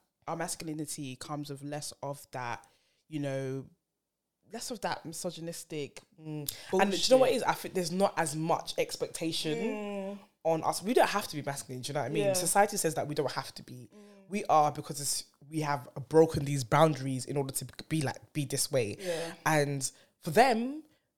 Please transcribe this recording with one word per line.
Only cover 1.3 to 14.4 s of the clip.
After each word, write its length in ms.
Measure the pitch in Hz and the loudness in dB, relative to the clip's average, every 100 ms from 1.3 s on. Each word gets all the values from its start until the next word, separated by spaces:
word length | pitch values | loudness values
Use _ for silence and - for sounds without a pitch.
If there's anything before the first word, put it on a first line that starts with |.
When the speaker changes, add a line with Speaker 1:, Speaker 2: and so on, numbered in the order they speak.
| 147 147 | -8 -8
Speaker 1:
with 120 | 139 | -10
less 280 | 143 147 - - | -8 -8 -10 -10
of 240 | 139 143 - | -10 -10 -10
that, 320 | 131 120 117 - _ _ _ _ | -8 -6 -8 -12 _ _ _ _
you 100 | 151 | -6
know, 460 | 143 135 131 135 - _ _ _ _ _ _ _ _ | -4 -4 -4 -6 -10 _ _ _ _ _ _ _ _
less 180 | - - | -10 -10
of 80 | 226 | -6
that 240 | 175 - 151 | -6 -6 -8
misogynistic 920 | 160 180 160 165 165 - 156 135 - - - 156 | -8 -8 -8 -10 -12 -8 -8 -8 -10 -20 -16 -10
Speaker 2:
Mm. 240 | 151 143 - - 185 | -6 -6 -8 -2 2
And 100 | 202 | 2
do 60 | 175 | 2
you 60 | 190 | 6
know 60 | 262 | 6
what 120 | 247 | 6
it 40 | |
Speaker 1:
bullshit. 20 | 254 | 4
Speaker 2:
is? 80 | |
I 100 | - | 0
think 200 | 175 - 190 | -2 -4 -4
there's 160 | 165 | -2
not 220 | 180 196 - | 2 2 2
as 160 | 165 156 | -2 0
much 380 | 165 156 - - | 0 0 0 -4
expectation 800 | 160 - - - 165 156 160 151 | -4 -4 -6 -4 -4 -2 -2 -2
Speaker 1:
Mm. 600 | 226 214 208 202 196 202 - _ 160 | -2 -4 -6 -6 -8 -10 -16 _ 0
Speaker 2:
on 180 | 160 | 0
us. 180 | - - | 0 -2
We 120 | 185 | 2
don't 160 | 330 220 | 4 4
have 180 | 202 - | 2 -4
to 80 | 151 | -6
be 60 | |
masculine, 380 | 139 139 - 127 | -6 -6 -8 -8
do 80 | 127 | -6
you 40 | |
know 60 | 143 | -4
what 60 | - | -2
I 20 | |
mean? 140 | 208 202 | 0 2
Speaker 1:
Yeah. 80 | |
Speaker 2:
Society 440 | 185 175 202 214 208 | 2 4 4 4 2
says 180 | 160 139 | 0 0
that 120 | 139 | -2
we 60 | |
don't 180 | 151 131 | -2 -2
have 200 | - - - | -4 -6 -10
to 80 | |
be. 260 | - 123 117 | -16 -16 -18
Speaker 1:
Mm. 60 | 208 208 202 - | -20 -20 -20 -8
Speaker 2:
We 140 | 202 | -4